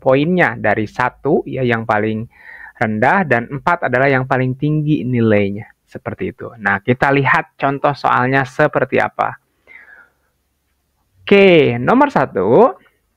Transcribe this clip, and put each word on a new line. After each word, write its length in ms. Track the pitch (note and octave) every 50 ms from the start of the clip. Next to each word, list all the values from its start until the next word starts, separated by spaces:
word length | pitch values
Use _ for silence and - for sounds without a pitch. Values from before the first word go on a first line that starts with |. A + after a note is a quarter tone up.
| -
poinnya 560 | C#3 C3 C#3 D3 E3 F#3 F3+ D#3+ A#2+ A2+ A#2
dari 240 | G#2+ G#2+ G2+ G#2+ G#2+
satu, 640 | G2+ - - B2 B2 - _ - C#3 C#3+ - -
ya, 160 | - C3 B2+ C3+
yang 240 | A#2+ A#2 A2+ A2
paling 400 | A2+ A2 G#2+ G#2+ A2 A2 A2 A2+ - _ - - - - - - - -
rendah, 480 | - A#2+ A2+ G#2+ G#2+ A2+ C3+ F3 G3+ F#3+
dan 240 | C#3+ B2 A#2 A#2+
empat 400 | - C#3 C#3 - F3+ F3 - -
adalah 240 | C3 B2 B2 C3+ C#3
yang 160 | C#3 B2+ C3
paling 320 | C3 C3+ B2+ C3 B2+ B2+ C3+
tinggi 480 | D3 D3 D3+ D#3 D3+ D3 D#3 - -
nilainya. 640 | B2 B2+ A#2+ A2+ A2+ G#2+ G#2 G2+ G2 G2+ G2+ G#2+ - _ _ _
Seperti 480 | _ - - - - A2+ - - - -
itu. 160 | - - - - A#2
Nah, 240 | G#2 G2 G2 G2 -
kita 320 | - B2 - - C#3+ C#3
lihat 400 | C#3+ C3+ B2+ - E3 D#3 - _
contoh 400 | - - C#3 C#3+ C#3 - D3 C#3+
soalnya 480 | - - B2+ B2 B2 B2 B2+ C3+ C#3 C3+
seperti 560 | C3 - - D3+ D3 - D3 C3 B2 - A2
apa. 400 | G#2+ G#2+ - - G#2+ A2 B2+ - _ _ _ _ _ _ - - - - - - - _ _ _ _ _ _ _ _ _ _ _ _ _ _ _ _ _ _ _ _ _ _ _ _
Oke, 560 | - G3+ G3+ G3 G3 F3 D#3+ C3+ B2+ A#2+ A#2+
nomor 320 | B2 C#3+ G#3 B3+ D4 C#4
satu. 640 | - F3 C3+ B2 - A2+ F#2 G2+ B2 E3 A3+ D4 G4 - _ _ _ _ _ _ _